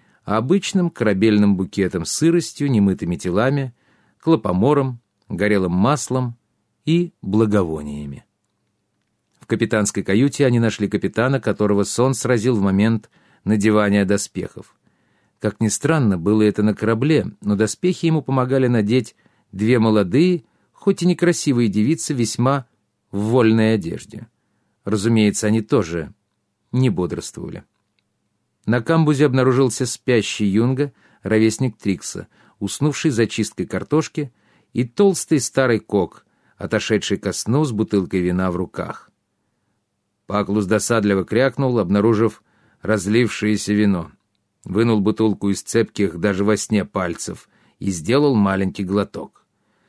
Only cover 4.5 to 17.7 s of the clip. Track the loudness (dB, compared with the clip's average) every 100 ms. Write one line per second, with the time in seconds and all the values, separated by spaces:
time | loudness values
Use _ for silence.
4.5 | 2 2 2 0 -6 _ _ _ -4 0
5.5 | 2 2 2 2 0 -2 -4 -4 -8 _
6.5 | _ _ _ -2 0 0 -6 -2 2 2
7.5 | 2 0 -4 -8 -10 -10 -14 _ _ _
8.5 | _ _ _ _ _ _ _ _ _ _
9.5 | -2 0 0 0 -4 0 2 2 2 2
10.5 | 2 0 0 -2 -2 -2 -2 0 0 -2
11.5 | 0 0 2 0 0 0 0 0 0 0
12.5 | 0 2 2 2 0 -4 _ _ _ -2
13.5 | 2 4 2 2 2 2 0 -2 -10 -10
14.5 | -12 -20 _ _ _ _ _ _ _ -6
15.5 | -2 -2 -2 0 2 2 0 0 2 2
16.5 | 2 -2 0 -2 -2 0 0 -2 -6 -4
17.5 | 0 0